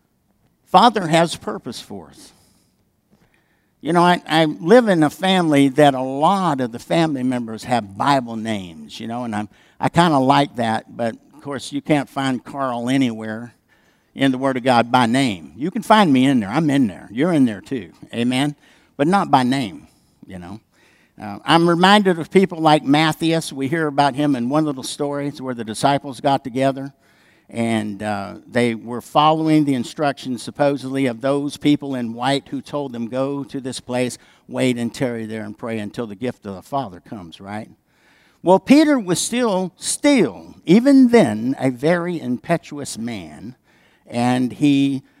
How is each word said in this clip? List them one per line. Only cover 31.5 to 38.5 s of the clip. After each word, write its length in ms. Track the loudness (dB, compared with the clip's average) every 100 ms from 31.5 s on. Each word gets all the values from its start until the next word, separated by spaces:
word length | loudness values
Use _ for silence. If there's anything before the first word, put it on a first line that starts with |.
| -2
people 380 | 0 2 0
in 200 | -6 -8
white 340 | -6 -2 -2 -4
who 120 | -12
told 300 | -8 -8 -8
them, 160 | -8 -8
"Go 380 | -4 -4 -4
to 160 | -8 -10
this 180 | -10 -12
place, 400 | -6 -4 -4 -6 _ _ _
wait 280 | -2 0 0
and 160 | -4
tarry 320 | -4 -6 -4
there 200 | -8 -10
and 120 | -10 -12
pray 220 | -8 -8
until 300 | -8 -8 -10
the 80 | -8
gift 300 | -8 -8 -12
of 100 | -14
the 60 |
Father 360 | -8 -8 -8 -12
comes," 420 | -16 -16 -16 -18
right? 300 | -12 -12 -12 _ _ _ _ _ _ _
Well, 160 | 4